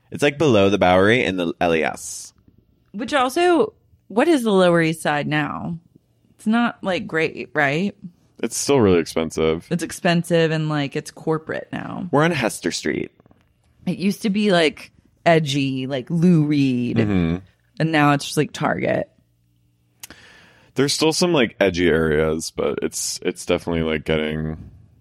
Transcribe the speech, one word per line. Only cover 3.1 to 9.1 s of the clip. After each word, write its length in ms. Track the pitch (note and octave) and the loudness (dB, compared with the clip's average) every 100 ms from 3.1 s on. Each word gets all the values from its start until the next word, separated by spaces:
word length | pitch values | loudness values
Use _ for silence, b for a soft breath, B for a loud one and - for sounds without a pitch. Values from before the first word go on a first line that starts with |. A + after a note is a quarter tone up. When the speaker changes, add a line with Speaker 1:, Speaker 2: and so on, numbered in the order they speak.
Speaker 2:
also, 640 | D4 B3+ D4 F4+ E4 - _ _ _ - | 0 0 2 2 2 0 _ _ _ -6
what 220 | G3+ D#4+ | 0 2
is 160 | D4 | 2
the 60 | A3+ | 2
Lower 280 | F#3+ F3+ E3+ | 4 4 4
East 220 | D#3+ D#3+ | 2 -2
Side 240 | E3 D3 C#3+ | -2 -2 -2
now? 520 | D3+ D3 E2 - E3 _ _ _ _ _ _ | -4 -4 -8 -10 -12 _ _ _ _ _ _
It's 100 | G#3+ | -2
not, 360 | A#3 A#3+ - | 0 0 -4
like, 240 | F#3+ F3 - | -6 -6 -4
great, 440 | D#3+ D#3+ - - | -2 -2 -4 -6
right? 400 | D3+ C#3 D3+ G3+ - F3 _ _ - | -2 0 0 -4 -6 -20 _ _ -10
Speaker 1:
It's 140 | A2+ - | -8 -6
still 240 | - C#3+ | 2 4
really 180 | G2+ F2 | 6 4
expensive. 640 | D#2 | 2